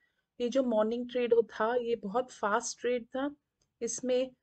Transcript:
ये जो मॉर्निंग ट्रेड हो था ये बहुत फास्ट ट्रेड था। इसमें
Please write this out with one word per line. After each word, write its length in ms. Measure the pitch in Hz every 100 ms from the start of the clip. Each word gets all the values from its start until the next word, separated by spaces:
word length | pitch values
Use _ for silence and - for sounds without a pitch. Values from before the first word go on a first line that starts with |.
| _ _ _ -
ये 80 | 240
जो 140 | 262
मॉर्निंग 460 | 254 214 220 240 247
ट्रेड 240 | 247 240
हो 80 | 233
था 340 | 226 - 220 247
ये 200 | 233 233
बहुत 360 | 208 220 254
फास्ट 500 | - 214 214 240 -
ट्रेड 240 | 233 247 233
था। 300 | 262 285 294 _ _ _ -
इसमें 500 | 233 - 254 247 262 -